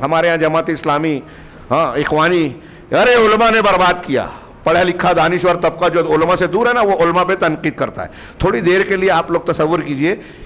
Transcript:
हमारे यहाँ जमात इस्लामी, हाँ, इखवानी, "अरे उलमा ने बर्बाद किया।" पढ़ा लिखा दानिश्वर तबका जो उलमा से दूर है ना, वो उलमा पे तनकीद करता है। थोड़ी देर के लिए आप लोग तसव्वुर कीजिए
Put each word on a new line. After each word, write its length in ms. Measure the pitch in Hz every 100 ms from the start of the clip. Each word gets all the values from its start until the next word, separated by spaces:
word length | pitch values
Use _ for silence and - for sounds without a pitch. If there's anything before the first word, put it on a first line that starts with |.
हमारे 240 | 139 165 170
यहाँ 100 | 165
जमात 320 | 156 160 160
इस्लामी, 520 | 156 160 147 160 139 - - - - -
हाँ, 240 | 139 156 123
इखवानी, 580 | 139 151 165 180 151 120 - - -
"अरे 220 | 143 233 240
उलमा 340 | 220 220 226
ने 120 | 220
बर्बाद 400 | 202 185 180 180 -
किया।" 240 | 127 90 - - - -
पढ़ा 180 | 170
लिखा 300 | 180 175 180
दानिश्वर 420 | 170 165 175 180 175
तबका 340 | 170 160 175
जो 140 | 165
उलमा 320 | 160 156 165 180
से 120 | 180
दूर 200 | 185 240
है 60 |
ना, 80 | 240
वो 120 | 208
उलमा 300 | 180 170 170
पे 120 | 180 190
तनकीद 380 | 170 156 160
करता 280 | - 123 -
है। 80 | 87 - - -
थोड़ी 180 | 180 -
देर 220 | 170 185
के 140 | 196 190
लिए 120 | 190
आप 220 | 165 170
लोग 160 | 170 170
तसव्वुर 320 | 156 156 170
कीजिए 340 | 143 135 156 208 - -